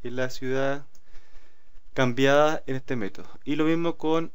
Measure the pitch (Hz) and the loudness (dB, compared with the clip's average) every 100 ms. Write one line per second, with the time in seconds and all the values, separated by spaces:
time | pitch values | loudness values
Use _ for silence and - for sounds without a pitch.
0 | 123 123 127 - 131 131 139 139 - - | -4 -2 0 0 0 2 2 0 -4 -8
1 | - - - - - - - - - - | -6 -6 -4 -6 -6 -8 -8 -8 -4 2
2 | 127 117 135 143 151 156 - 131 - 123 | 2 4 6 6 6 2 -2 -4 -2 -2
3 | 98 - - - - 151 156 165 170 156 | -2 -4 -6 -6 -2 2 2 2 0 0
4 | 156 160 165 | 0 0 0